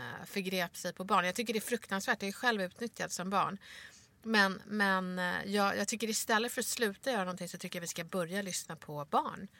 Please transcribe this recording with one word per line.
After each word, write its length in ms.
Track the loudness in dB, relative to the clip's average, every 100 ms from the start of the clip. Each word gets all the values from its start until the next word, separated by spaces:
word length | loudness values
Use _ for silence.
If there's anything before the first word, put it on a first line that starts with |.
| -8 -10 -6
förgrep 520 | -4 0 0 0 -2
sig 160 | -6
på 100 | -4
barn? 220 | 2 4 4
Jag 100 | 2
tycker 180 | 0
det 60 | -2
är 20 |
fruktansvärt. 600 | 0 -2 -2 -2 0 0
Jag 80 | -2
är 40 |
själv 280 | 0 2 2
utnyttjad 500 | 0 -4 -8 -4 -6
som 180 | -4 0
barn. 280 | 2 2 -2 -12 -18 -18 -20 -20 _
Men, 380 | 4 6 6 4 -4
men, 540 | 2 4 4 2 -2
eh, 160 | 0 -2 0
jag, 320 | 2 2 2
jag 100 | -2
tycker 200 | -2 0
istället 420 | 0 2 2 2
för 100 | -2
att 40 | -2
sluta 440 | 0 0 0 0
göra 120 | 0
någonting 260 | 0 -2 -6
så 80 | -8
tycker 220 | -8 -6
jag 20 |
vi 60 | -6
ska 160 | -6
börja 380 | -4 -2 -2 -2
lyssna 340 | -4 -6 -6 -10
på 300 | -8 -8 0
barn 420 | 2 2 -4 -12